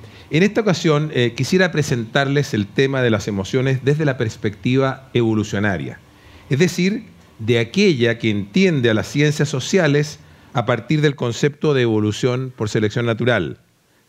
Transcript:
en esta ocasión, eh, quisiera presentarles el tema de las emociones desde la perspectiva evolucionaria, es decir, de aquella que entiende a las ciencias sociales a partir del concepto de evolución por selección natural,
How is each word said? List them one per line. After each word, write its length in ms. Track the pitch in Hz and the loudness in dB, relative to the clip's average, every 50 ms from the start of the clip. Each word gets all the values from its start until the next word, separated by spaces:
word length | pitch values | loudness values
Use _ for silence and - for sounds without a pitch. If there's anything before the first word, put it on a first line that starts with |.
| - - - - - - | -12 -20 -20 -20 -8 -2
en 120 | 139 156 | 0 2
esta 180 | 196 214 208 233 | 2 2 2 0
ocasión, 500 | 214 208 165 - - 160 147 147 156 151 151 | 0 0 0 0 2 2 2 0 0 -2 0
eh, 180 | 131 120 117 117 | 0 0 0 0
quisiera 380 | - 127 - 180 185 185 175 | -2 -2 0 2 2 2 2
presentarles 800 | - 151 143 - 135 120 110 107 - 143 139 135 139 147 139 - | 0 -2 -2 -2 -2 -4 -4 -2 -2 -2 0 0 0 0 0 0
el 140 | - 110 101 | -2 -4 -4
tema 340 | 101 - - 135 135 139 131 | -2 0 0 0 2 2 0
de 100 | 123 120 | 2 2
las 180 | 110 98 - 113 | 2 0 -2 -4
emociones 560 | 101 98 92 - - 131 127 135 131 127 - | -4 -4 -4 -2 -2 -2 0 0 -2 0 0
desde 200 | 139 147 151 160 | 0 0 0 0
la 140 | 147 123 - | -2 -2 -2
perspectiva 880 | 123 110 - - - 110 104 - - 123 127 135 135 135 127 - - - - | -4 -4 -4 -4 -6 -6 -4 -4 -2 0 0 2 2 0 -2 -6 -6 -4 -2
evolucionaria, 840 | 123 117 110 110 107 98 - 117 98 104 104 92 78 67 62 58 - - - - - - - - - - - | 0 2 2 2 0 -2 -2 -2 -2 0 0 -2 -2 -4 -8 -12 -14 -20 -20 -20 -20 -20 -20 -20 -14 -6 -2
es 80 | 143 131 | 0 2
decir, 480 | 180 170 - - 175 196 214 240 - - - - - _ _ - | 2 2 2 0 0 0 0 -2 -8 -14 -20 -20 -20 _ _ -6
de 200 | 113 110 120 117 | -2 0 0 0
aquella 600 | 113 113 - 196 208 196 156 117 120 117 117 113 | 0 0 0 2 4 4 4 2 2 0 0 0
que 120 | - 113 | 0 -2
entiende 580 | 104 104 98 - - 185 190 185 160 135 117 117 | -2 -2 -4 -2 0 2 2 2 2 2 2 2
a 40 | 110 | 2
las 140 | 107 - - | 2 0 -2
ciencias 400 | - 143 147 151 147 - 147 143 | 0 0 0 0 0 0 -2 -2
sociales 720 | - 131 - - - 190 165 143 139 147 147 147 - - - - - - - - | -2 -4 -2 0 0 2 2 2 2 2 0 -2 -6 -14 -20 -20 -20 -20 -16 -8
a 120 | - 131 104 | -4 -4 -2
partir 360 | 123 123 127 - - 160 151 | 0 -2 -2 -2 -2 0 2
del 160 | 147 151 135 | 2 2 0
concepto 580 | - 131 120 113 - - 143 139 - - 156 143 | 0 -4 -6 -2 -2 -2 -2 -2 -2 -2 0 2
de 80 | 131 | 2
evolución 680 | 120 117 110 107 104 104 104 - - 127 123 127 131 127 - | 2 2 2 2 0 0 0 0 -2 -2 -2 -2 -6 -8 -8
por 140 | - 110 104 | -6 -6 -2
selección 360 | - 117 107 107 - 123 120 | -2 0 0 0 0 -2 -2
natural, 540 | 117 117 110 123 123 120 101 82 67 58 - _ _ _ _ _ _ _ _ _ | -2 -2 0 0 0 0 0 0 -4 -8 -12 _ _ _ _ _ _ _ _ _